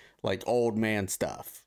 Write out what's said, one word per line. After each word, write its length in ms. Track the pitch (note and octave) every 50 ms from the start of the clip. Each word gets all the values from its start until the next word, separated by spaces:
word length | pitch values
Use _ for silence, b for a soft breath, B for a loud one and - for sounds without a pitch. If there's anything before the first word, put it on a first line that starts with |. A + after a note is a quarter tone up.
| B B B B
like, 220 | - G#2+ G2 F2+ -
old 300 | - A#2+ B2 A#2+ A#2 G#2+
man 300 | A2 A2+ A2 G#2+ G#2 G2
stuff, 560 | F#2 - - - D2+ - - - - - - -